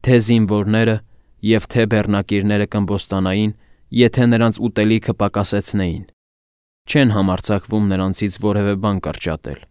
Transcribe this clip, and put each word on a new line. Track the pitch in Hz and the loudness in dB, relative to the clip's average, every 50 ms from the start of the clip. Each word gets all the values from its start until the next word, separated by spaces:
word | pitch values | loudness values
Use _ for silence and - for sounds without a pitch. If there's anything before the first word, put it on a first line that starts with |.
| - | 2
Թե | 127 127 120 | 4 4 4
զինվորները | 110 110 120 113 110 92 104 104 101 101 107 110 113 113 110 107 - _ - - _ _ _ _ - | 4 4 4 2 4 2 2 0 0 0 2 2 2 2 0 -2 -4 _ -20 -20 _ _ _ _ 0
և | 104 110 110 - | 2 2 2 0
թե | - - 123 113 107 | -2 0 0 0 2
բեռնակիրները | 113 107 101 - 101 101 95 - 101 101 98 104 104 101 101 - | 2 0 0 0 0 -2 0 -2 -2 0 0 0 0 0 -2 -2
կըմբոստանային, | - 107 101 87 101 95 - - 98 95 95 92 92 104 107 107 104 _ _ _ - _ _ _ | -2 -2 -2 -2 -2 -6 -4 -4 -4 -2 0 0 0 0 0 -2 -4 _ _ _ -20 _ _ _
եթե | - 117 120 113 - 131 123 120 | 2 4 4 4 4 2 2 4
նրանց | 117 113 117 113 107 - | 4 4 2 2 0 -2
ուտելիքը | 107 117 - - 107 107 113 113 - - 117 | -4 -4 -2 0 2 2 2 0 0 -4 -2
պակասեցնեին։ | - 104 101 - 101 101 - - 101 - - - 101 95 87 80 - - _ _ _ _ _ _ _ _ _ _ _ _ _ _ _ _ | -2 -2 -2 0 -2 -4 -2 -2 -4 -4 -4 -4 -2 -2 -2 -4 -6 -10 _ _ _ _ _ _ _ _ _ _ _ _ _ _ _ _
Չեն | - - 151 139 120 107 | -2 0 2 2 2 2
համարձակվում | 104 98 95 92 92 - - 107 98 - - 110 107 104 101 | 2 0 0 0 -2 -2 -2 -4 -4 -2 -2 -2 0 0 0
նրանցից | 95 92 95 95 95 - 107 101 92 | 0 0 -2 -2 -2 -2 -4 -4 -4
որևէ | - - 104 104 104 101 101 101 | -2 -2 -2 0 0 0 0 -2
բան | 95 101 107 101 95 | -2 -2 -2 -2 -2
կրճատել։ | - 78 76 - - 87 80 78 _ - 69 - - _ | -4 -6 -10 -6 -6 -6 -6 -6 _ -12 -14 -14 -16 _